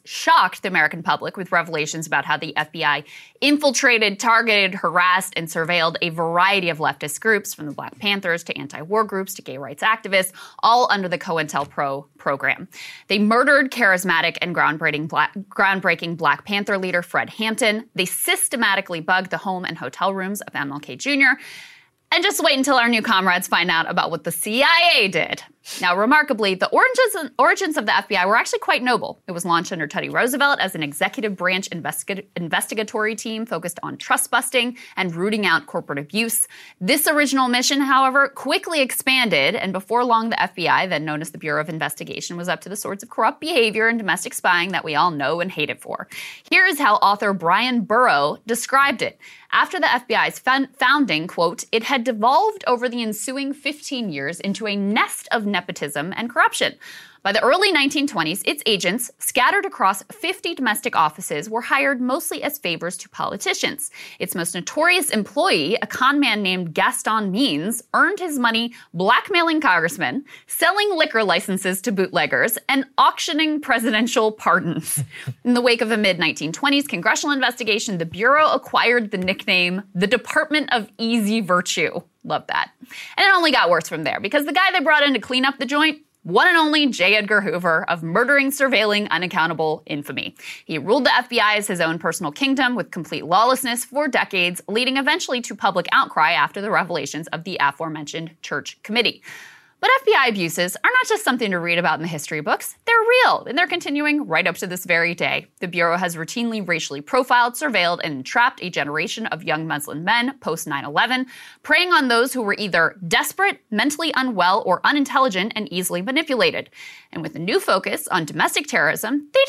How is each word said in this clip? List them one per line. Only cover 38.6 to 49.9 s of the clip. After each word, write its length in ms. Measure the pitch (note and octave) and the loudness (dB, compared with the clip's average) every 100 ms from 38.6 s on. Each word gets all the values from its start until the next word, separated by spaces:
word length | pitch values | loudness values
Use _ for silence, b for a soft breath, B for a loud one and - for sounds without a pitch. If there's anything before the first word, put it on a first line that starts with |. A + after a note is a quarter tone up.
| F#4+ D#4 | 0 0
expanded, 720 | C4 - C4+ C4 A#3 D3+ C#3 | 0 0 0 2 4 4 2
and 180 | G#3 F#3+ | 2 -2
before 320 | F#3 F#3+ A#3 | -4 -2 0
long, 260 | B3 A3+ A3+ | 4 2 2
the 120 | - | -2
F 120 | F#3 | -2
B 140 | - D#3 | 0 0
I, 180 | C#3+ F#3 | 2 2
then 160 | D#3 | -2
known 180 | D#3 D3+ | -2 -6
as 80 | D#3 | -6
the 80 | - | -8
Bureau 220 | D#3 D3 | -4 -4
of 80 | D#3 | -4
Investigation, 640 | D#3+ D3+ - E3 - - F3 | -4 -6 -6 -12 -10 -10 -8
was 120 | F3 | -4
up 120 | E3 | -4
to 60 | F3+ | -6
the 80 | G#3 | -10
sorts 260 | - G3+ | -8 -10
of 60 | A#3+ | -10
corrupt 320 | - A3 - | -2 -2 -2
behavior 480 | D#4 D#4+ A3+ G#3+ A3+ | -2 2 2 2 0
and 100 | A#3 | 0
domestic 360 | F#3+ E3+ B3 | -2 -2 -4
spying 380 | - G3 F3 F3+ | -4 0 2 0
that 120 | F3 | -4
we 120 | D#3+ D3 | -2 2
all 160 | F3 | 2
know 280 | D3 C#3 E3 | 0 -2 -2
and 100 | F3+ | -4
hate 200 | E3 D3 | -4 -6
it 100 | - | -6
for. 280 | - - - B B B B | -8 -10 -10 B B B B
Here 160 | F4 F#4+ | 2 4
is 140 | D4 | 4
how 160 | A#3 G#3 | 4 4
author 360 | G3 G3+ G#3+ | 4 4 0
Brian 500 | F#3+ E3 G3 B3+ A#3+ | 0 2 2 4 0
Burrow 560 | F#3+ A3+ B3 C#3+ D3 - - | 2 4 6 4 2 -2 -4
described 540 | A3+ - C4+ C#4 A3 | -4 0 2 4 2
it. 180 | C3+ - B B B | -4 -6 B B B
After 260 | G#3+ D4 F4+ | 0 0 0
the 140 | D#4 | 2